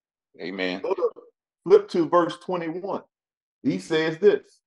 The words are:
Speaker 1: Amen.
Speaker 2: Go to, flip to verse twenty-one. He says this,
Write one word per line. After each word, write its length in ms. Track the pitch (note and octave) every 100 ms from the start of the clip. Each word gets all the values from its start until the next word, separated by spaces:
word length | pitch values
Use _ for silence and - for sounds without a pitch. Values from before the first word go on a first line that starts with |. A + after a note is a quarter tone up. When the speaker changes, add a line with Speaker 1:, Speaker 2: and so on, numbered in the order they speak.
| _ _ _ -
Speaker 1:
Amen. 420 | E2+ F#2+ F#2 F2
Speaker 2:
Go 120 | -
to, 160 | G3 A4 - - _ _ _
flip 240 | E3+ G#3 -
to 180 | F#3 D3+
verse 300 | F3 E3+ -
twenty-one. 640 | - F3+ E3 F3+ G3 E3 - _ _ _ _ _
He 160 | B2+ F#3
says 380 | - D#3+ D#3+ D#3+
this, 420 | G#3 D3+ - _